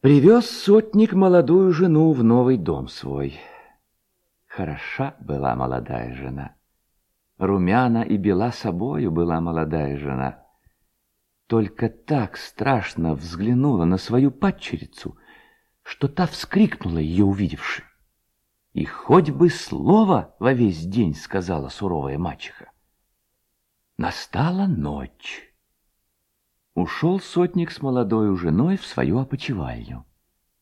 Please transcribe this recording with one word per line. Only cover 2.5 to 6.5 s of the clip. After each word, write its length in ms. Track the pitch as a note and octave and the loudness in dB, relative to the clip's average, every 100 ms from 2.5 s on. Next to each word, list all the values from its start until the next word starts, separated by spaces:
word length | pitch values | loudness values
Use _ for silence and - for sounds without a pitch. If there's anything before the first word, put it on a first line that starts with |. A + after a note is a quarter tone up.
| B2+ | 2
дом 300 | E2 D2 B1+ | 0 -4 -6
свой. 460 | - - C#2 C#2 C#2 - - - _ _ _ _ _ _ _ _ | -12 -8 -6 -6 -10 -20 -20 -20 _ _ _ _ _ _ _ _
Хороша 680 | - F2 D2+ - - C3+ - | -10 -10 -10 -12 -8 -8 -8
была 340 | - C#2+ C#2 | -8 -4 -4
молодая 580 | A#1+ C2 B1+ A1+ B1 A#1+ | -4 -4 -6 -6 -8 -8
жена. 420 | B1+ C2 C2+ C#2 | -12 -12 -12 -14